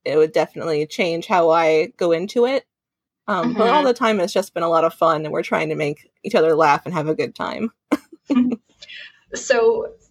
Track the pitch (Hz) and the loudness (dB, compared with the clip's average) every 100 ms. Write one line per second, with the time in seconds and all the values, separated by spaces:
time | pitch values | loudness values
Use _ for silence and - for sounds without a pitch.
0 | - 151 156 156 160 - 165 151 151 - | -2 2 2 2 -2 -4 -4 -4 -4 -4
1 | 180 165 170 185 170 165 160 156 156 - | -4 -4 0 2 4 4 4 2 0 -2
2 | 175 165 202 240 240 269 - _ _ _ | 0 0 -2 0 0 0 -6 _ _ _
3 | _ _ - 185 165 220 226 294 277 240 | _ _ -6 -4 -2 0 2 4 2 2
4 | 226 214 175 190 196 175 170 165 165 - | 0 0 0 -2 -4 -4 0 2 0 2
5 | 165 156 156 165 180 180 156 151 147 151 | 0 0 -2 -6 -4 -4 -2 -4 -4 -6
6 | _ _ 202 202 160 156 156 147 147 175 | _ _ -2 2 2 4 4 2 -2 -4
7 | 151 151 - - - - 226 - _ 302 | -2 -4 -6 -6 -8 -6 -8 -10 _ -6
8 | - - - 254 247 226 _ _ - - | -6 -18 -2 0 0 -4 _ _ -20 -20
9 | - _ _ - - 233 226 226 - - | -20 _ _ -8 -2 2 2 0 -4 -12
10 | _ | _